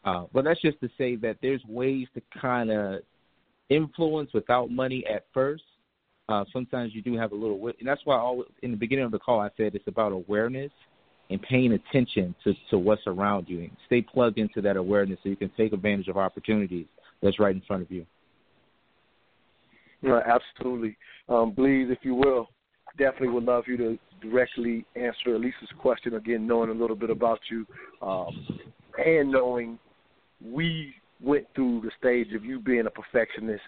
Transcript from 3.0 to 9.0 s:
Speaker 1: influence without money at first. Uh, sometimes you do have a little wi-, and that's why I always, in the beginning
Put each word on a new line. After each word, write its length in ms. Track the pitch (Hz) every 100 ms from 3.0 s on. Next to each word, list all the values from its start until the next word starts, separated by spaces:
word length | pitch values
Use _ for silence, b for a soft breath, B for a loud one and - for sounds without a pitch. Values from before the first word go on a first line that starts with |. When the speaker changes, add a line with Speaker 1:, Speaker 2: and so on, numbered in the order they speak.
| - _ _ _ _ _ _
Speaker 1:
influence 640 | 147 151 - 165 156 147
without 380 | 110 - 123 120
money 340 | 123 131 131 -
at 200 | 104 _
first. 300 | 131 135 156 _ _ _ _ _ _ -
Uh, 140 | 107 98
sometimes 420 | 127 123 127 117
you 80 | 110
do 140 | 113 117
have 160 | 113
a 40 | 104
little 200 | 110 98
wi-, 200 | 113 -
and 80 | 123
that's 140 | 143
why 120 | - 127
I 40 |
always, 300 | 123 123 - _
in 100 | 123
the 60 | 107
beginning 280 | 113 135